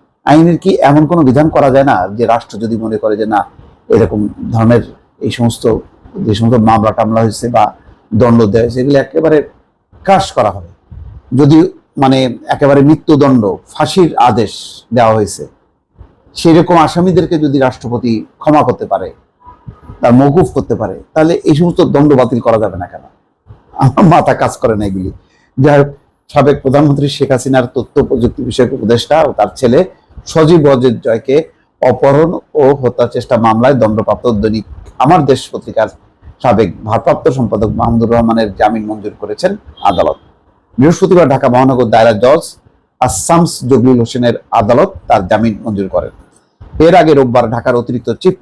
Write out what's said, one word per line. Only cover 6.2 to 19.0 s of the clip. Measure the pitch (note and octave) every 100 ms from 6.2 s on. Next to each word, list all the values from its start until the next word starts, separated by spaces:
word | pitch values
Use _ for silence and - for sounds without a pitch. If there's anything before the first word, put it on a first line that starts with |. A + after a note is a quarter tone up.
| C#3+
সমস্ত | G#2 A2+ B2
মামলা | A2 A2+ G#2+
টামলা | G#2+ A2 A2+
হয়েছে | A2+ G2+ A#2+
বা | A#2 G#2+ - _ _ -
দণ্ড | G#2+ A#2+ A#2 G#2+
দেয় | A2+
হয়েছে, | A#2 B2
এগুলো | C3 C3+
একেবারে | C3 D#3+ D#3 D3+ C#3+ _ _ _ _ _
ক্রাশ | - F#3+ -
করা | - G#2+
হবে? | F#2+ F2 _ _ - - - - B2
যদি | C#3+ D#3+ F#3 - _ -
মানে | C3+ C3 B2+ - -
একেবারে | C#3 C#3 C#3+
মৃত্যুদণ্ড, | C#3 D3+ - D3 C#3+ B2+ G#2 - -
ফাঁসির | - D3+ F#3+ E3 -
আদেশ | B2 A2+ G#2 - - - -
দেওয়া | A#2 A2+
হয়েছে, | A2 G2+ - C#2+ _ _ _ _ - - _ _
সেরকম | - E3+ E3 E3+ E3+
আসামিদেরকে | D3+ F3 F3+ F3 D#3+ E3
যদি | D3+ C#3
রাষ্ট্রপতি | C3 - A#2+ A#2+ A#2+ A2 - -
ক্ষমা | - D3+
করতে | C3 G#2 G2+
পারে, | F#2+